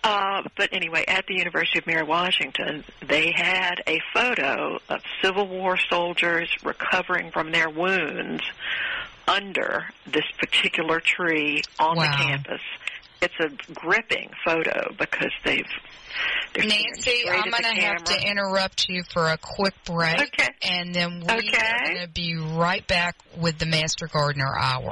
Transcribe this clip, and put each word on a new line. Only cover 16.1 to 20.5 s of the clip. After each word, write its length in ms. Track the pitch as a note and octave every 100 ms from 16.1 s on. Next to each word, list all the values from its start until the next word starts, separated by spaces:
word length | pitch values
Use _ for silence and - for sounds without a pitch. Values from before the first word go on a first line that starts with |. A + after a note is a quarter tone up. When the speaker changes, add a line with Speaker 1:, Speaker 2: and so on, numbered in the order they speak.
| - - - -
Speaker 1:
they're 100 | - G#3+
staring 200 | G#3 G#3+
Speaker 2:
Nancy, 200 | - B3+ A#3+
Speaker 1:
straight 180 | A#3 F#3
Speaker 2:
I'm 140 | -
Speaker 1:
at 40 | A#3
the 60 |
Speaker 2:
gonna 180 | A3+ G#3+
have 220 | G#3 E3+
Speaker 1:
camera. 160 | E3+ F#3+
Speaker 2:
to 80 | G3
interrupt 600 | G3+ G3 F#3+ F#3+ - -
you 140 | F3+ F3
for 160 | - D#3+
a 80 | D#3+
quick 380 | - - G3 - -
break, 340 | E3+ E3 E3
Speaker 1:
Okay. 280 | C#4+ - C#4